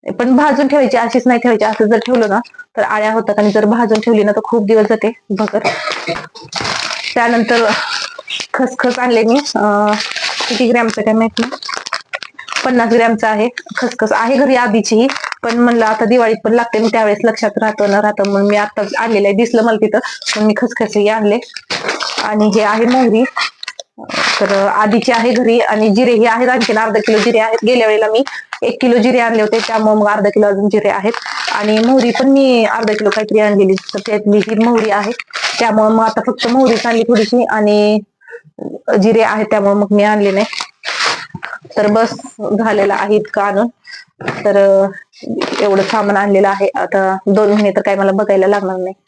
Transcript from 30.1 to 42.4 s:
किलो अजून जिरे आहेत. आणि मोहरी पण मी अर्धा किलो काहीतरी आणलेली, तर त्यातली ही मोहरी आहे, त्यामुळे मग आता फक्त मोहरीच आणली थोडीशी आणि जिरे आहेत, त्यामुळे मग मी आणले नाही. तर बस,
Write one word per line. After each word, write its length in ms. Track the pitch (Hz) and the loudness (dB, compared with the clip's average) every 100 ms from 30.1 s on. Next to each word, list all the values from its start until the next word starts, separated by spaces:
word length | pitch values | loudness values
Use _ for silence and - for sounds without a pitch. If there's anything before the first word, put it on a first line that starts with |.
| 214 202 | 2 0
किलो 180 | 208 208 | 2 2
अजून 220 | 196 208 | 2 2
जिरे 200 | 214 208 | 2 0
आहेत. 240 | 202 202 233 - - - | 0 -2 -4 -8 -8 -6
आणि 260 | 208 208 220 | -4 0 0
मोहरी 320 | 226 269 240 | 2 2 2
पण 180 | - 262 | 0 2
मी 360 | 269 269 240 | 4 4 4
अर्धा 300 | 214 226 220 | 2 0 -2
किलो 160 | 214 214 | 0 0
काहीतरी 280 | - 214 214 | -2 0 2
आणलेली, 360 | 214 202 190 | 2 2 2
तर 240 | 190 - 202 - | 0 -2 -10 -4
त्यातली 320 | 208 208 208 | -2 0 0
ही 260 | 202 214 | 0 0
मोहरी 260 | 233 233 220 | 2 2 0
आहे, 220 | 202 208 240 - - - - | -2 -2 -8 -10 -8 -8 -2
त्यामुळे 280 | 233 214 214 | 0 2 4
मग 160 | 220 | 2
आता 160 | 220 220 220 | 2 0 -4
फक्त 220 | 240 233 | -4 0
मोहरीच 380 | 254 262 226 240 | 2 2 2 0
आणली 160 | 226 | 0
थोडीशी 420 | 226 233 214 240 | 2 2 2 0
आणि 560 | 240 214 208 208 208 214 208 _ - 480 - - - - - 220 | 0 0 2 2 2 0 -4 _ -20 -20 -20 -14 -14 -10 -2 2
जिरे 180 | 202 185 | 4 4
आहेत, 260 | 175 214 214 | 2 0 0
त्यामुळे 240 | 214 202 | 0 2
मग 120 | 202 202 | 0 2
मी 120 | 208 | 2
आणले 280 | 208 214 202 | 2 2 0
नाही. 160 | 190 220 - - _ - - - - - - - - - - | 0 -4 -6 -12 _ -12 -4 -4 -4 -10 -14 -14 -14 -8 -2
तर 100 | 208 | 2
बस, 280 | 214 226 - - - | 2 0 -4 -16 -10